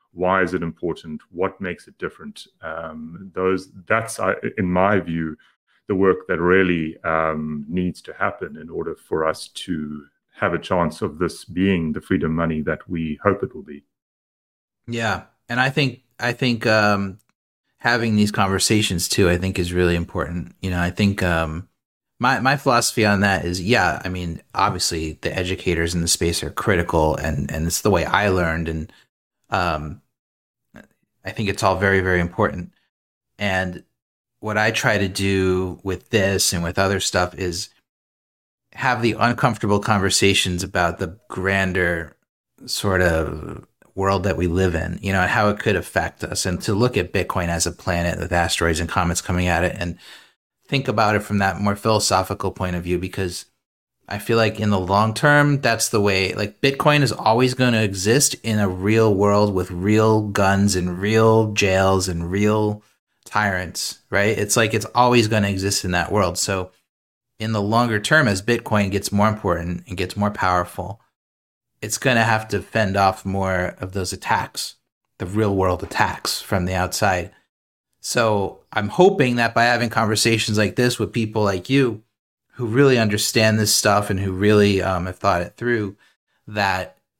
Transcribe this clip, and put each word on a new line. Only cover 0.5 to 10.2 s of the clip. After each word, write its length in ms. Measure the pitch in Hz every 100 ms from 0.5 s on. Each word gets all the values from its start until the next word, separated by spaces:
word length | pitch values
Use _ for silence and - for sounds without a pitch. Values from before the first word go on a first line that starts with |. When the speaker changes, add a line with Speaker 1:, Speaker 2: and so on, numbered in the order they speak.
| 87
Speaker 1:
it 80 |
important, 580 | 85 - 85 80 80 76 _
what 320 | 85 92 -
makes 260 | 92 87 -
it 120 | -
different. 480 | 82 - - - - _
Um, 640 | 82 80 82 78 78 85 95 92
those, 340 | 92 95 - 98 -
that's, 340 | 110 - -
uh, 140 | 95 - - -
in 80 | 92
my 340 | 87 98 104
view, 380 | 80 82 80 78 _ _ _ _ -
the 80 | 95
work 300 | 95 92 -
that 120 | 85
really, 580 | 87 95 90 87 78 -
um, 600 | 85 80 80 78 78 76 71
needs 340 | 90 90 -
to 120 | -
happen 420 | - 98 - 80 76
in 140 | 80
order 260 | 82 82 -
for 320 | - 82 80
us 220 | 78 -
to 560 | - - 80 76 76 71 _